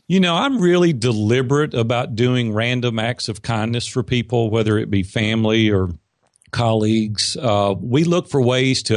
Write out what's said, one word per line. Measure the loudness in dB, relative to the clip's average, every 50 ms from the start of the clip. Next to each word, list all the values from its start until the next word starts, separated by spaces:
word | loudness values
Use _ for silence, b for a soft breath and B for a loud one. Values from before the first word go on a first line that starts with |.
| _ 0
You | 2 2
know, | 2 2 2
I'm | 0 0 0 0 2
really | 2 4 4 4 4 2 2
deliberate | 2 0 0 0 0 2 2 2 2 2 2 0 0 0 0 -2
about | -2 -2 0 0 -2 -2 -4 -2
doing | 0 0 2 2 0 0 -2 -2
random | -2 0 0 -2 -2 -2 -2 -2 -2
acts | -2 -4 -4 -4 -6 -8
of | -8 -8
kindness | -6 -4 -4 -2 -2 -2 -4 -4 -6
for | -4 -6 -6
people, | -4 -2 -2 -2 -2 -2 -2 -2 0 0
whether | 0 0 2 2 2 0
it | 0 0
be | -2 -2 -2
family | -2 -2 -2 -2 0 0 0 0 2 2 2 4 4
or | 2 2 0 -2 -4 -10 -16 _ _ _ _ _ _ _ _ _
colleagues. | -4 -2 0 2 2 2 2 2 2 2 0 -2 -4 -4 -6 -6 -6 -4
Uh, | -2 0 2 2 2 0 0 -2
we | -4 -2 0 0 2
look | 2 0 0 -2 -2
for | -2 0
ways | 2 2 2 2 0 0 0 -2 -2
to | -2 -2